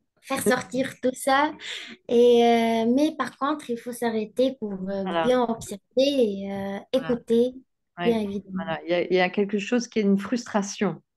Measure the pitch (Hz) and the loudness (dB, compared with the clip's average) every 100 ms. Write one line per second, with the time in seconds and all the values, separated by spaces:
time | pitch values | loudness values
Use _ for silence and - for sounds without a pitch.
0 | _ _ - 269 208 254 - 247 269 - | _ _ -8 -2 2 0 -2 -4 -4 -2
1 | 254 254 277 269 311 302 - - - - | -4 -2 0 2 2 -4 -14 -14 -14 -16
2 | - 233 240 233 233 233 226 226 226 262 | 0 6 6 6 6 4 2 2 2 2
3 | 302 311 233 - 269 294 - 233 247 233 | 2 0 -8 -4 -4 -4 -6 -8 -8 -4
4 | 233 220 214 - 262 262 214 190 190 196 | -4 -2 -4 0 0 0 -8 -6 -6 -4
5 | 185 170 233 254 233 220 - 202 _ 254 | -2 0 2 2 0 -4 -8 -14 _ 2
6 | 269 277 214 196 196 196 196 202 - 262 | 2 4 0 0 -8 -6 -6 -8 -4 -4
7 | - 240 - 233 247 254 _ _ _ - | -2 -6 2 2 2 -2 _ _ _ -2
8 | 180 226 202 202 - 185 165 156 160 175 | 0 0 -2 -8 -8 -8 -6 -6 -2 -2
9 | 175 180 180 202 202 208 202 247 240 226 | 2 2 2 0 -2 -2 -2 -2 -2 -2
10 | 202 196 - 240 - 208 196 - 190 160 | 2 2 0 -6 -2 -4 -4 -4 -4 -4
11 | _ | _